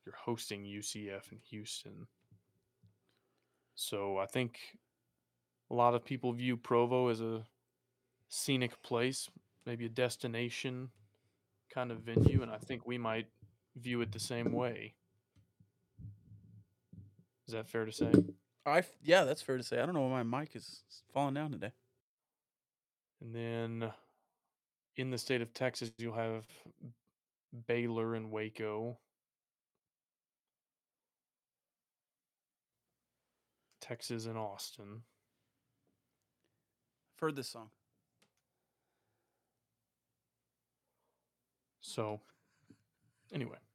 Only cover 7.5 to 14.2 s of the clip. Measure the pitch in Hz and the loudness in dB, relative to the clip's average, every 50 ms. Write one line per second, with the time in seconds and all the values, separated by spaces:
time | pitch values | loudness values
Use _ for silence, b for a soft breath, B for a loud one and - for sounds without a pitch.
7.5 | _ _ _ _ _ _ _ _ _ _ _ _ _ _ _ _ - - - - | _ _ _ _ _ _ _ _ _ _ _ _ _ _ _ _ -6 -4 0 2
8.5 | 139 127 127 120 - - - - 127 117 123 127 135 - - - _ - _ _ | 4 4 4 0 -2 -8 -4 0 2 4 4 4 2 -2 -8 -10 _ -20 _ _
9.5 | _ _ _ 123 120 117 117 113 113 127 127 120 - - - 123 113 117 123 120 | _ _ _ -8 -6 -4 -4 -4 0 2 2 2 0 -2 -4 -2 0 -2 -2 -2
10.5 | - - - 135 127 127 131 127 _ _ - _ _ _ _ _ _ _ _ _ | -4 -4 -4 -4 -4 -6 -8 -10 _ _ -20 _ _ _ _ _ _ _ _ _
11.5 | _ _ _ _ - 131 127 120 117 110 113 117 117 113 - - - - 123 113 | _ _ _ _ -4 -4 -4 -4 -4 -6 -6 2 4 6 8 8 8 6 4 2
12.5 | 110 107 - - 131 113 - 117 123 120 117 113 110 113 110 110 _ _ - - | -4 -8 -6 -6 -6 -6 -4 -4 -4 -2 0 0 0 0 -2 -6 _ _ -20 -20
13.5 | _ _ _ _ _ 127 117 123 123 120 117 107 107 110 | _ _ _ _ _ -10 -4 -2 0 0 0 0 -2 -6